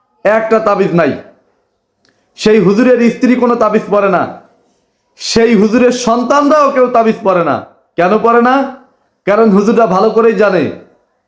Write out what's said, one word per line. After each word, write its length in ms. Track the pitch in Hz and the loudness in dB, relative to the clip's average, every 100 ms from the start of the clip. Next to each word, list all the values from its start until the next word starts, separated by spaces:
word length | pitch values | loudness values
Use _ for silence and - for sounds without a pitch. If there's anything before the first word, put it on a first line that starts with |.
| _ _ | _ _
একটা 340 | 185 220 220 220 | -2 -2 0 -2
তাবিজ 360 | - 196 185 | 0 -2 0
নাই, 180 | 170 151 - - _ _ _ _ _ _ _ _ _ _ | 0 -2 -4 -12 _ _ _ _ _ _ _ _ _ _
সেই 260 | - 214 220 | -4 0 2
হুজুরের 500 | 180 202 254 240 233 | 2 2 2 2 0
স্ত্রী 240 | - 247 | 0 0
কোনো 200 | 247 240 | 0 0
তাবিজ 280 | 233 214 202 - | 0 0 -2 -2
পরে 180 | 202 196 | -2 0
না, 320 | 180 107 - - _ _ _ _ _ _ - | -2 -4 -10 -20 _ _ _ _ _ _ -16
সেই 380 | - 220 233 | -4 0 2
হুজুরের 360 | 226 214 233 247 | 2 2 2 0
সন্তানরাও 800 | 240 - 233 247 285 294 311 277 | 0 -2 -2 0 0 2 2 0
কেউ 160 | 262 247 | 0 0
তাবিজ 280 | 247 226 214 | 0 0 -2
পরে 220 | 196 180 | -2 -2
না। 220 | 156 120 - _ _ - | -2 -4 -8 _ _ -4
কেন 220 | 175 214 | 0 0
পরে 240 | 226 233 | 0 2
না? 340 | 240 269 269 - _ _ _ _ | 2 0 -2 -10 _ _ _ _
কারণ 260 | - 208 226 | -2 0 2
হুজুররা 360 | 196 202 202 226 | 2 2 2 0
ভালো 240 | 185 226 | 0 0
করেই 240 | 214 226 | 2 0
জানে 360 | 196 208 185 127 - - _ _ _ | 2 0 0 -4 -8 -20 _ _ _